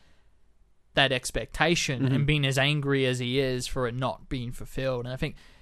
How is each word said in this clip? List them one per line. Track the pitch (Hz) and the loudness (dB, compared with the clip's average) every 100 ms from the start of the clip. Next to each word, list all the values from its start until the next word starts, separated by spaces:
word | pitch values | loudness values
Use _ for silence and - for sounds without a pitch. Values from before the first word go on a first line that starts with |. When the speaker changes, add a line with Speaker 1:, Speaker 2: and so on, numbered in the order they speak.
| - - _ _ - _ _ _ _ | -20 -20 _ _ -20 _ _ _ _
Speaker 1:
that | - 135 | 2 4
expectation | 127 - 127 113 - 156 170 - 123 | 2 -2 -4 -4 0 2 2 0 0
Speaker 2:
Mm-hmm. | 131 139 | 2 2
Speaker 1:
and | 143 | 2
being | 151 135 | 2 2
as | 131 | 2
angry | 139 147 139 139 131 | 2 2 2 2 2
as | 127 | 0
he | 123 135 | 0 0
is | 131 127 - | 0 -2 -4
for | 135 123 | -2 -2
it | 123 | -2
not | 127 - - | -4 -4 -8
being | 135 117 | -8 -6
fulfilled? | - - - 131 123 123 | -8 -8 -4 -4 -4 -6
And | |
I | 131 | -4
think, | 156 - - - | -6 -6 -16 -20